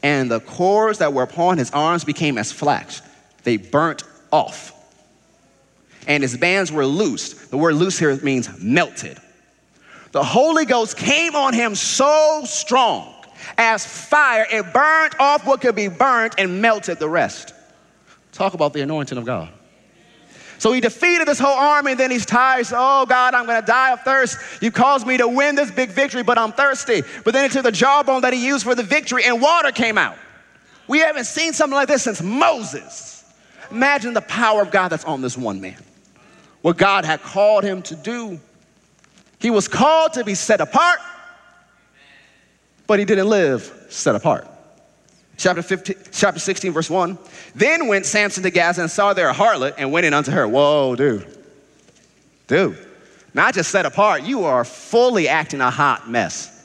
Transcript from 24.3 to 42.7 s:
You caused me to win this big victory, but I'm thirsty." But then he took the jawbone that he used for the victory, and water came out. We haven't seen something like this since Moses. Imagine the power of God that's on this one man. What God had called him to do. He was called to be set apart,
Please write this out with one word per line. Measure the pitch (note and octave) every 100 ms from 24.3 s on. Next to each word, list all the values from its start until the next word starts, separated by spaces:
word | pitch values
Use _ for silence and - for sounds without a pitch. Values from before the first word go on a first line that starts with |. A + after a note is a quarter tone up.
| - - -
You | A3+
caused | - B3+ C#4 A3+
me | B3+
to | A#3+
win | B3 C#4+ C#4+
this | C#4
big | F#3 B3+
victory, | F3+ C#4 B3+
but | G#3+ A#3+
I'm | A3
thirsty." | A3 C#4 C4+ - G#3+ C#3+ -
But | -
then | B3+
he | C#4
took | C4+
the | B3
jawbone | G3 B3+ C#4+ C#4+ C4
that | B3+
he | B3 B3
used | C#4
for | G#3 B3
the |
victory, | G#3+ D4 A#3+ B3 A#3
and | A#3+
water | C#4 E4+ D4
came | B3 A#3 G#3+
out. | C#3 E2+ - - _ _ _ _ -
We | C#4
haven't | D#4+ D4+ A#3
seen | - E4
something | D4+ D4+ C#4
like | C4+
this | C#4+
since | - G3+
Moses. | E3+ A#3+ E4+ D4 G3+ C3 F#2 - - - _ _ _ - -
Imagine | A3 C4+ C#4+ A3+
the | A#3
power | - - A#3 A3
of | F#3+
God | G3 F#3
that's | D#3+ D#3+
on | C#3+
this | B2+ A#2+
one | A#2+ F#2+
man. | F#2+ F#2 - _ _ _ _ - _ _
What | E3 F3
God | F#3+ G3 D#3
had | D#3
called | - F#3+ G#3 G#3+
him | G3 F#3
to | F3 D#3+
do. | D3 A#3+ A3+ F3 _ _ _ _ _ _ _ _ _ _
He | A3+
was | A3 F#3
called | - C4+ D#4+ D#4+
to | D#4+
be | G#3+ G3
set | - -
apart, | - - F4 F4 - - - - _ _ _ _ _ _ _ - _ _ _ _ _